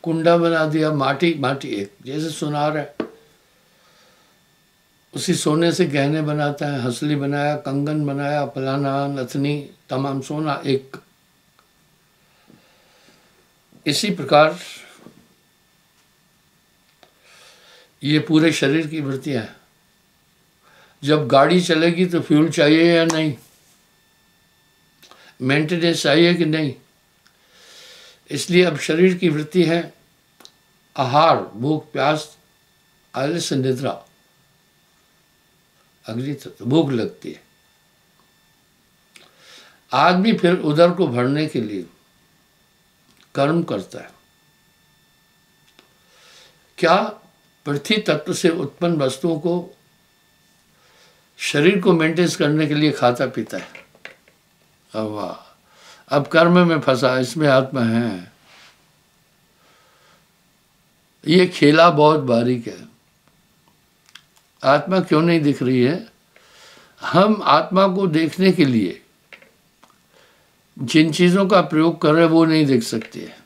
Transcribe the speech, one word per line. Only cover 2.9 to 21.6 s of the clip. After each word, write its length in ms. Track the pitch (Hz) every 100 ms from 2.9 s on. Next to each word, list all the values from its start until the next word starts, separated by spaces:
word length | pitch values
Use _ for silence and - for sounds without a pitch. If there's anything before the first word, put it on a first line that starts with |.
| - - - _ _ _ _ _ _ _ _ _ _ _ _ _ _ _ _ _ _ _
उसी 220 | 156 156 170
सोने 360 | 165 151 170
से 140 | 170 170
गहने 360 | 143 139 156
बनाता 440 | 151 151 147 143 147
है, 160 | 143
हंसली 340 | 123 120 147 147
बनाया, 400 | 139 143 147 147
कंगन 500 | - 139 143 151 143
बनाया, 400 | 139 143 147 135
फलाना, 600 | - 131 139 139 139 139
नथनी, 640 | 139 123 143 139 147 139 - _
तमाम 320 | 135 139 135
सोना 400 | 131 151 156 143 139
एक। 320 | 135 - - _ _ _ _ _ _ _ _ _ _ _ _ _ _ _ _ _ _ _ _ _ _ _ _ _ _ _ _ 160
इसी 240 | 143 208
प्रकार 480 | 175 135 147 156 175 - - - - - _ _ _ _ _ _ _ _ _ _ _ _ _ _ _ _ _ _ _ _ _ _ - - _ _ - _ _
ये 160 | 139 151
पूरे 320 | 147 156 165
शरीर 360 | - 135 156 156
की 140 | 160
वृत्तियां 420 | 139 131 151 127
हैं। 180 | 107 - _ _ _ _ _ _ _ _ _ _ _ _ _ _
जब 240 | 139 151 131
गाड़ी 340 | 135 151 180